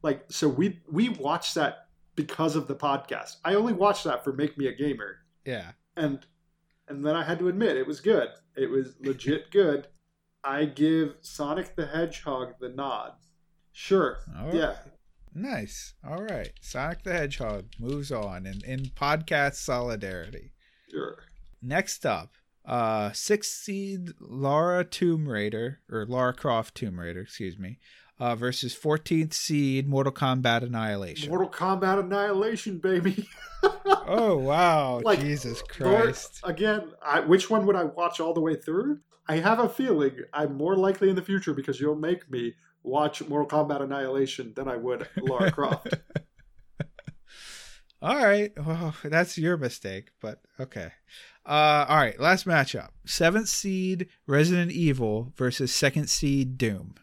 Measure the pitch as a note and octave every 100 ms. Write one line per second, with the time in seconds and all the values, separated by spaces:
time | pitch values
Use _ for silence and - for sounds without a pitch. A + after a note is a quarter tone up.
0 | D#3 C3+ - - D3+ C3 G3 F3+ - D3+
1 | A#3+ A3 G3 E3+ - - D3 - _ _
2 | _ - D3+ - D#3+ D#3+ C#3 C#3+ D3 C#3
3 | - A2 G#2+ - E3+ G3+ A#3 F#3+ G3+ -
4 | E3 B2 - C3 D3 - C3+ A#2+ D3 B2
5 | G2+ - _ _ - B2 E2+ - _ -
6 | D#3 C3+ - _ _ _ _ _ - C#3+
7 | D3 D#3+ D3+ E3+ F3+ F#3 A3 C#3+ C3+ D3+
8 | G3+ G3+ A#2 - _ - C3+ C3+ B2+ -
9 | C3+ C3 C3 D3+ - G3+ F#3 C#3+ - _
10 | _ _ _ _ C#3 C#3 D3+ C#3 D#3 D#3+
11 | D3 C#3+ - - C#3+ E3 F3+ - D3+ D#3
12 | E3 - - C3 B2 - B2+ B2+ C#3 A2+
13 | A#2 - _ _ _ _ _ - - F#3+
14 | C#3+ A#2+ - - C3 E3+ D3+ - - _
15 | _ _ - - B3 A3 G#2 - - -
16 | C3 D#3+ A3 D#3+ F#2+ - - B2 C#3+ F3
17 | F#3+ F3 D3 C#3 A#2 G#2 F#2+ - A#2 C#3+
18 | C#3 B2+ G#2 F#2 F#2 F#2+ A2+ C3 C3+ -
19 | C#3+ D#3 D#3 D3+ C#3+ C#3 - B2 B2 A2
20 | G2 F#2 E2+ - - - _ _ _ D2+
21 | C2+ - - - - - A#2+ D#3 G3 -
22 | D3 G2 D#2+ _ _ _ - B2 A2+ A2
23 | G#2 G2+ - G#3 - - - G3 G3 G3
24 | F3 - - B2+ C#3 D3 E3+ F3+ F3 -
25 | F3 E3 D3 A2 G#2 A2 A#2 C#3+ _ A2+
26 | G#2+ B2+ B2+ B2 D3 A#2 A2+ - A2 F2
27 | E2+ F2 F#2+ - G2 F2+ F#2 B2 _ -
28 | _ _ B2 A#2 B2 B2+ B2 - D#3 D3+
29 | - D#3+ D#3+ - - D3+ C#3 C3+ C#3 C3+
30 | C#3 C3 C3+ C3 A#2+ A#2 B2 A#2+ A2 G2+
31 | F#2+ D3+ D3 F3 F#3 - F3+ F#3+ F#3+ G3
32 | F#3 G3+ G#3 G3 A3 A3+ - F3+ F#3+ F#3
33 | F3 F#3+ G3 - - - F#4+ - G4 F#4
34 | - G3+ A3+ E3 C3 D3+ F3 D#3 C3+ B2
35 | A#2 F#3 C#3+ D3 B2+ A#2 - - C#3+ G#3
36 | A3+ - - - F3+ E3 G#3+ G#3+ - -
37 | D3 D3+ D3+ F#3+ - A3 G3 F#3+ D#3+ -
38 | E3+ E3+ E3 E3 E3 D#3 - E3+ C4 D4
39 | _ _ - D#3 F3 A3+ A#3 - C4 E3+
40 | C#3 C3 - D3 D3+ C#3 D#3 F#3+ F#3+ G3
41 | F#3+ F#3 F3+ G3 F#3+ C#3 C3+ C3+ D3 D3+
42 | D#3+ F3+ - B2+ A#2 - _ _ - C3+
43 | D3+ - D#3 D3 C#3+ D3+ D3 C#3+ C#3 C#3
44 | C3 C3+ C3+ - A#2+ A2 C3+ B2 A#2+ B2
45 | - - C3 B2+ F#3 D#3 C#3+ - A#3+ -
46 | - - - _ - - - - - -
47 | - - - - - - - - _ _
48 | D3 C#4+ A3+ G3+ G#3 G#3 D3+ E3 E3+ D3
49 | D3+ D#3+ F3 - D#3+ F3 B2+ - G2+ F#2+
50 | - _ A2 - _ _ C3 - E2+ -
51 | _ - - _ - D3+ D3+ D3 C3+ D3+
52 | B2+ - D3 F#3 F#3 E3 C3 A#2 - -
53 | - - E3 G3+ G#3+ - G3 F#3+ F#3 F#3
54 | F3+ _ - C#3 D#3+ F3+ F3 - D#3+ C3+
55 | A2+ G#2+ B2 - B2+ - B2+ - C#3+ D3+
56 | D3 - C#3+ C#3 C3 B2+ A#2 G2 E2 -